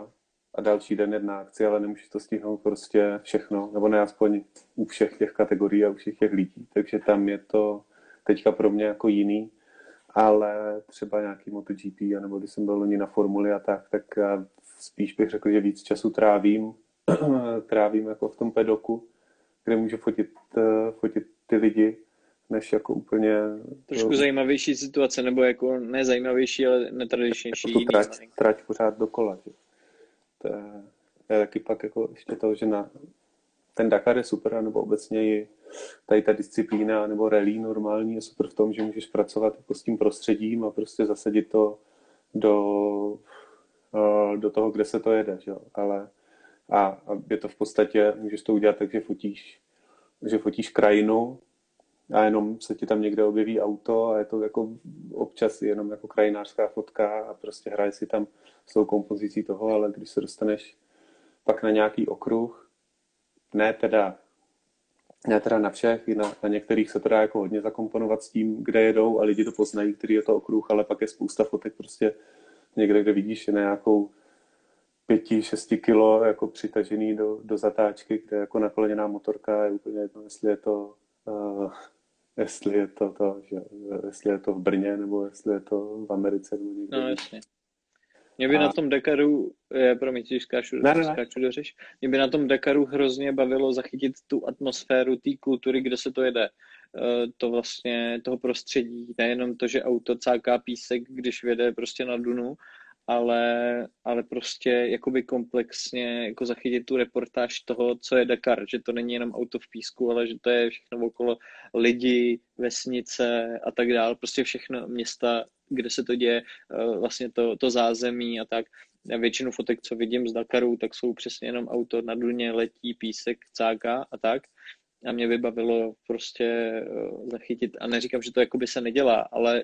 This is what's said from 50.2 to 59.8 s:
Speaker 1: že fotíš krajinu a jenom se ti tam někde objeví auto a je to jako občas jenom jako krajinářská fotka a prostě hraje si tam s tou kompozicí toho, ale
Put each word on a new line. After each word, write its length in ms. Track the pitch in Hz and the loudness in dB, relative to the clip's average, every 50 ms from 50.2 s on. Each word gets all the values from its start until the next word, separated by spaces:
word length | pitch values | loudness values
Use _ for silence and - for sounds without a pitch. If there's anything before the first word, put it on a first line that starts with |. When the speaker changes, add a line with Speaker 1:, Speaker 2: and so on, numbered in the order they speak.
| - | -4
Speaker 1:
že 160 | 107 113 110 | -2 -2 0
fotíš 300 | - 104 95 - 110 - | 0 0 -2 -2 -4 -4
krajinu 720 | - - 107 104 104 107 107 107 110 113 117 123 131 131 _ _ _ _ _ _ _ _ _ _ _ _ _ - - | 2 4 6 8 8 8 6 6 4 2 2 0 -4 -12 _ _ _ _ _ _ _ _ _ _ _ _ _ -2 2
a 120 | 107 107 | 4 4
jenom 360 | 107 110 107 104 107 113 117 | 4 4 2 0 -2 -4 -6
se 140 | - - 107 | -8 -8 -8
ti 120 | - - | -4 -2
tam 140 | - 110 107 107 | 0 0 0 0
někde 220 | 107 104 107 107 | 0 2 2 2
objeví 360 | 107 104 110 107 110 113 104 | 2 4 2 0 0 0 0
auto 480 | 104 104 107 104 - - 113 113 113 113 | -2 -2 -4 -4 -4 -2 0 0 2 2
a 100 | 110 107 | 0 0
je 60 | 104 | -2
to 180 | - 113 110 107 | -2 -4 -4 -4
jako 260 | 107 - 120 113 110 113 117 - - - - - 107 - | -2 -2 -2 -4 -4 -6 -12 -18 -20 -18 -18 -16 -12 -8
občas 500 | - 117 - - - 113 107 - - 110 | -8 -8 -8 -4 -2 -2 -2 0 -2 -2
jenom 280 | 104 104 107 104 104 | -2 -2 -2 -4 -6
jako 180 | 107 104 - 107 | -8 -10 -12 -4
krajinářská 600 | - - 104 107 104 104 104 - - - 107 104 | 0 2 2 2 2 0 -6 -6 -4 -2 -2 -2
fotka 560 | - 113 107 - - - 107 104 107 110 110 | -2 -6 -10 -6 -2 0 0 0 0 -2 -6
a 100 | 110 107 | -8 -12
prostě 360 | - - 107 - - - - | -14 -14 -14 -14 -12 -12 -8
hraje 220 | 104 101 101 101 101 | -4 -2 -2 -2 -2
si 140 | - 107 | -4 -6
tam 200 | - - 107 104 101 _ _ _ _ _ _ _ | -4 -2 -2 -2 -4 _ _ _ _ _ _ _
s 60 | _ - | _ 2
tou 100 | 110 107 | 2 2
kompozicí 580 | - 107 101 98 - 104 101 107 98 - 107 107 | 4 2 0 -2 -2 -4 -4 -4 -4 -4 -4 -4
toho, 260 | - 98 95 110 110 | -4 -4 -4 -2 0
ale 240 | 110 107 | 2 2